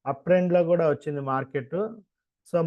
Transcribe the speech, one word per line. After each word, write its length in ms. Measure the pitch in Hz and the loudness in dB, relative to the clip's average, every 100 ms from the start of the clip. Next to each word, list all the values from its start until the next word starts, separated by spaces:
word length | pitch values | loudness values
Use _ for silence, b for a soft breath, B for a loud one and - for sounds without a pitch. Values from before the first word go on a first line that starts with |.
| 131 | -8
అప్ 180 | 139 | -6
ట్రెండ్‌లో 400 | - 180 180 175 | 2 2 4 2
కూడా 260 | 170 175 165 | 2 2 2
వచ్చింది 300 | 143 - 143 | 0 -4 -6
మార్కెట్. 540 | 135 131 127 143 127 170 214 226 - _ _ _ _ | -4 -4 -2 -6 -6 -6 -6 -8 -20 _ _ _ _
So, 120 | 175 | -2